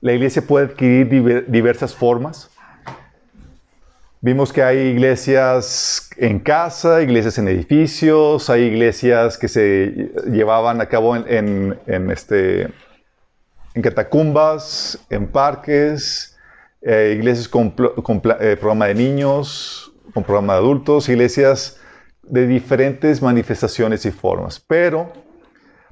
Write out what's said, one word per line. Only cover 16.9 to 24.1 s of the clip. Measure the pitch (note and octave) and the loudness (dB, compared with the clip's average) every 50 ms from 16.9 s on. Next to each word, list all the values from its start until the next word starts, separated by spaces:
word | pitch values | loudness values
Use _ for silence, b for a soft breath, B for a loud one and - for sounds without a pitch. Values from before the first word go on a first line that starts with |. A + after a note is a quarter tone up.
| A2 A2 G#2+ G#2+ G#2+ | 2 2 2 2 0
iglesias | G#2+ A2 B2 A#2+ A#2 A#2 | 0 0 0 0 -2 -4
con | - - A#2+ A#2 G#2 | -2 0 0 0 0
plo-, | - - B2+ A#2+ - A#2 - | 0 -2 -2 -2 -2 -4 -4
con | - G#2+ F2 | -4 -2 0
pla-, | - A2+ A2 - | 0 0 0 0
eh, | G#2 G#2+ G2+ | 0 0 0
programa | - G#2+ G#2+ A2 G#2+ G#2 | 0 0 -2 0 0 0
de | G2+ G2+ | 0 0
niños, | A2 B2 C3+ C#3 C#3 C#3+ C#3 C#3 C#3+ C#3 C#3+ - - - - - - - - _ _ _ - - | 0 0 0 0 -2 0 0 0 -2 -4 -6 -10 -12 -14 -14 -16 -16 -20 -20 _ _ _ -10 -8
con | A2 F#2+ | -6 -2
programa | - G2+ G#2 G2+ G2+ F#2+ | 0 0 0 2 2 2
de | F#2 | 2
adultos, | G2+ C3+ C#3+ C3 - D3 D3 D3 C#3+ | 2 2 0 0 0 0 0 2 2
iglesias | B2+ B2 A#2+ B2 A#2+ - C#3 C#3 C3+ C3+ - - - - b b b b b b b b _ | 2 2 2 2 2 2 2 2 2 2 0 -4 -12 -16 b b b b b b b b _
de | _ - B2+ B2 B2+ | _ -4 0 0 2
diferentes | B2 B2+ B2 - - C#3 B2 C3+ C#3 C3+ - - D3+ D3 B2 | 2 2 0 0 0 0 2 2 0 0 0 0 0 0 2
manifestaciones | C#3 B2 A#2+ A#2+ A2 - A#2 - A#2 G#2+ - - A#2 A2 A2 G2 - | 2 2 2 2 0 -2 -4 -4 -4 -4 -2 -2 -2 -2 -2 -2 -4
y | G#2 | -6